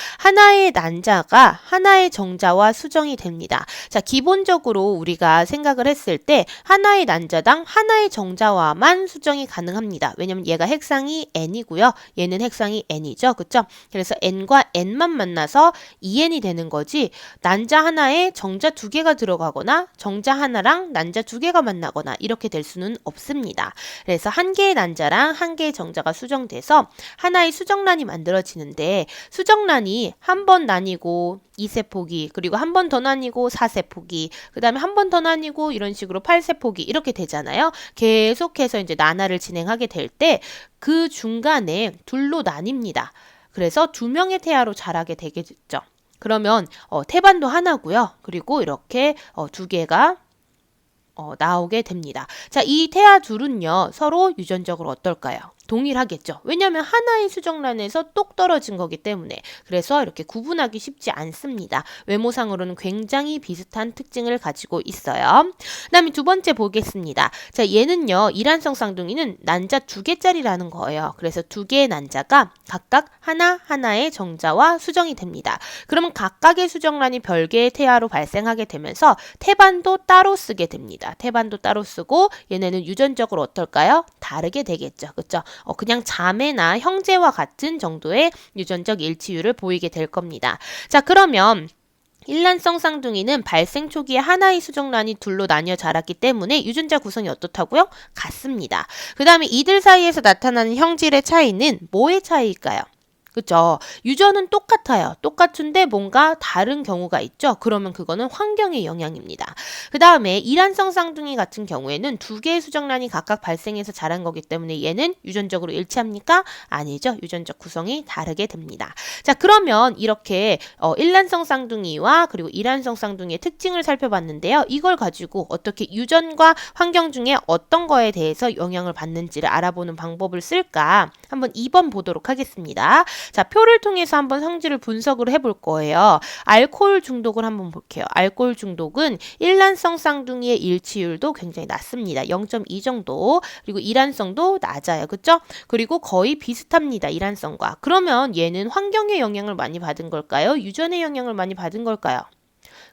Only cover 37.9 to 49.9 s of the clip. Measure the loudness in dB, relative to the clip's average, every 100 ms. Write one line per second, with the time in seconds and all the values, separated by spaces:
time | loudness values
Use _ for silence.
37.9 | 0 2 4 2 0 -4 -2 -2 -2 -6
38.9 | 2 2 2 -2 -4 -6 -8 -6 -4 -6
39.9 | -6 -10 0 2 2 -2 -20 -20 _ -2
40.9 | 0 0 -4 -8 -4 0 0 -2 -4 -4
41.9 | -8 -10 -4 -4 -2 -4 -6 -8 -6 -6
42.9 | -6 -8 _ _ _ _ -4 -2 0 -2
43.9 | -2 -6 -2 -2 -2 0 0 0 -4 -6
44.9 | -6 -6 -10 -10 -12 -14 -18 -10 -10 -10
45.9 | _ _ _ -4 -2 2 0 0 -14 -8
46.9 | -6 0 6 6 6 2 0 0 -2 0
47.9 | 0 0 _ -12 -12 -4 -4 -2 -6 -6
48.9 | -2 0 -2 -10 -10 -10 -10 -6 -4 0